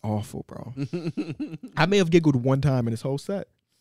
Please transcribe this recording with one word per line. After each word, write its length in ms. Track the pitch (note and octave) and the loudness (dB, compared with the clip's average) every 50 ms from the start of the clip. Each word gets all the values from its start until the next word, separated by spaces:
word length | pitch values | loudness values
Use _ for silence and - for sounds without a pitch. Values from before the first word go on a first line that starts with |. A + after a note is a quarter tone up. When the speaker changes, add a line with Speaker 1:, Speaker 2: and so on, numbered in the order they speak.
| - | -4
Speaker 1:
awful, 400 | G#2+ G#2+ G#2 G2+ - - - - | -2 -2 -2 -4 -6 -10 -12 -12
bro. 260 | - - - - - B2 | -14 -16 -14 -14 -12 -10
Speaker 2:
<laughs> 1000 | C3 C#3+ - - F3+ D#3 E3 - - - D#3+ D3 - D4+ B3 D#3+ - - - - | -8 -8 -6 -6 -6 -6 -6 -6 -6 -6 -6 -8 -8 -8 -10 -10 -12 -14 -8 0
Speaker 1:
I 100 | - - | 0 2
may 100 | F#3 G3+ G3+ | 4 4 4
have 120 | F#3+ D#3+ | 4 6
giggled 260 | E3+ F3 D#3+ D3+ C#3 | 6 6 6 6 4
one 240 | B2+ A#2 C3 C3+ C#3 | 2 2 2 2 2
time 260 | C#3 C#3+ C3+ B2+ A#2+ | 2 2 2 2 2
in 60 | A#2 | 0
his 100 | A2+ A2 | -2 -4
whole 160 | - C3+ C3+ C#3 | -4 -4 -6 -4
set. 300 | - - G3 F#3+ - - _ _ _ _ _ _ | -4 -6 -6 -6 -6 -10 _ _ _ _ _ _